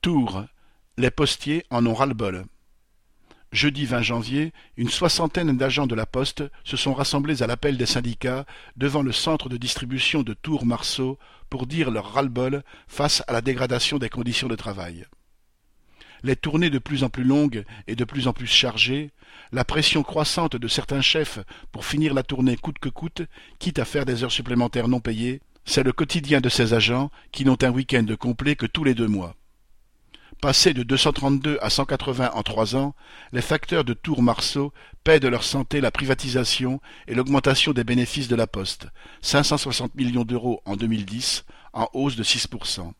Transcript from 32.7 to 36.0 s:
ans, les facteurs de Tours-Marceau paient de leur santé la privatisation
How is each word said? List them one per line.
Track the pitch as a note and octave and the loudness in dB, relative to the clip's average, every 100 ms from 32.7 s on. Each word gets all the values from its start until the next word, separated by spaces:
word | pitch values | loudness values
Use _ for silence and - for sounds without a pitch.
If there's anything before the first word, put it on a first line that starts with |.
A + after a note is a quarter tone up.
| B2+ | 0
ans, | C#3 - - - - | -2 -6 -20 -20 -8
les | B2 | -6
facteurs | - D3+ - E3+ B2+ | 0 -2 0 0 0
de | |
Tours-Marceau | A#2 - C#3+ A#2+ A2 - C#3+ C#3+ - - - - | -2 -2 2 4 4 0 -2 -4 -6 -20 -6 4
paient | D#3 | 6
de | C3 | 6
leur | A#2+ | 0
santé | - C#3 C3 D3 | 0 -2 0 0
la | B2+ | 0
privatisation | - | 0